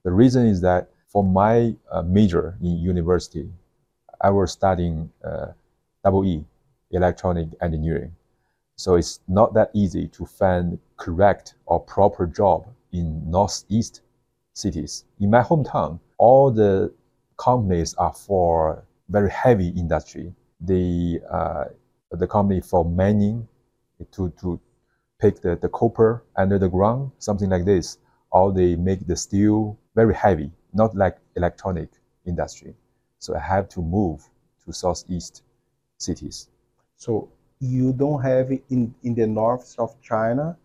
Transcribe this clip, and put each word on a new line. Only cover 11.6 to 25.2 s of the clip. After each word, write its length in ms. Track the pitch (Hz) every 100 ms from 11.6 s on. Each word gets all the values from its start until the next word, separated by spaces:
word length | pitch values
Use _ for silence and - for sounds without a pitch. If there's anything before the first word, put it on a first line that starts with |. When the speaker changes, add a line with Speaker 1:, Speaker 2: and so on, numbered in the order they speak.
| -
Speaker 1:
or 140 | 85
proper 480 | - - 98 - 90
job 400 | - 101 80 - - _
in 160 | 87 82 78 78
northeast 720 | 90 101 - - 110 - - _ _ _ _ _
cities. 520 | - 101 80 67 - - -
In 80 | 101
my 120 | 120
hometown, 580 | 120 165 127 - 78 82 _ -
all 340 | 113 135 139
the 400 | 110 104 95 92 - _ _ _ -
companies 560 | 123 123 98 87 82 -
are 180 | 87
for 720 | - - 95 85 82 78 - - _ -
very 220 | 104 98
heavy 380 | - 127 110 87
industry. 640 | 87 80 76 - 76 80 - _ -
The, 600 | 85 92 90 87 87 82 -
uh, 340 | 85 82 80 - - _ _ -
the 160 | 87 90
company 320 | 107 101 92
for 240 | - 90
mining 640 | 85 85 98 107 101 117 113 _ _ _ _ - 85
to, 180 | - 90 -
to 180 | 90 85 _ _ _ _ _ _